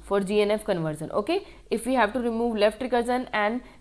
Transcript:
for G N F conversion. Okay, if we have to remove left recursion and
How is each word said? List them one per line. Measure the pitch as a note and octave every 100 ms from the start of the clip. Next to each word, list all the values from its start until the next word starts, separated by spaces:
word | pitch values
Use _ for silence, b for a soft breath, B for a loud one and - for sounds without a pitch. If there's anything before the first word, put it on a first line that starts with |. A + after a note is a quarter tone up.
for | - G3+
G | F#3+ G#3
N | G#3
F | G#3+ G#3
conversion. | F3 D#3+ D3+ D#3
Okay, | - G#3+ F#4+ B B B
if | G#3+ A#3
we |
have | C4 A3+
to | C4
remove | A#3 A3+ A#3 A3
left | G#3 G#3+
recursion | B3+ A#3+ A#3 B3 B3
and | G#3+ G#3 B3 B B